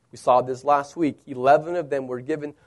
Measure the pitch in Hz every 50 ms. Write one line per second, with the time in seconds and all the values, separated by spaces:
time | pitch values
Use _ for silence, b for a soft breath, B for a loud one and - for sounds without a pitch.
0 | _ _ - 120 - 139 123 123 120 131 131 120 135 143 143 143 139 143 - 170
1 | 170 139 123 - _ - 135 123 123 135 147 156 156 165 175 180 160 139 143 139
2 | 131 127 127 123 123 135 156 156 147 147 147 _ _